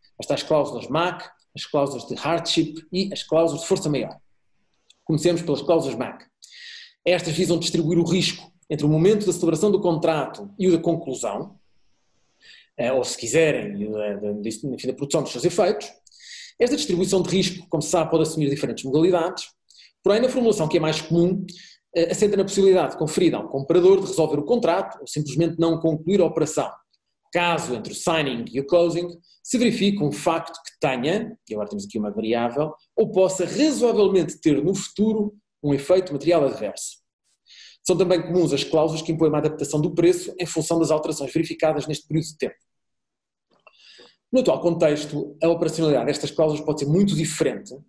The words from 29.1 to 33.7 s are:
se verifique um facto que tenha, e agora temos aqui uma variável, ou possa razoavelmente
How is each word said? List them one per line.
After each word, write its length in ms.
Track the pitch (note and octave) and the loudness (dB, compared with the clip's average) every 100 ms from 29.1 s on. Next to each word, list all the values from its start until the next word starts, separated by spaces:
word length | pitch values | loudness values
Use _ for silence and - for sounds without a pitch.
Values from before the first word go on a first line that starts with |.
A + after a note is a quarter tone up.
| - _ _ | -12 _ _
se 160 | - B3 | -4 0
verifique 440 | A#3+ - G3+ G3+ | 2 2 0 2
um 80 | D3 | -2
facto 440 | - F3+ D#3+ - | 0 0 -2 -4
que 260 | - - _ | -16 -20 _
tenha, 560 | D3 B2+ C#3 G3+ A#3 - _ | -2 0 -2 -2 -4 -12 _
e 20 | |
agora 160 | G#2+ G#2 | -8 -8
temos 160 | G#2 | -8
aqui 140 | G2 A2+ | -8 -6
uma 120 | G#2 | -6
variável, 600 | G2+ A2 A#2 A#2+ C3 D3+ - _ - | -4 -2 0 -2 -2 -4 -6 _ -2
ou 160 | A3 | 0
possa 320 | F#3 F#3 - | 4 2 2
razoavelmente 960 | F3 G3+ D#4 | -4 2 0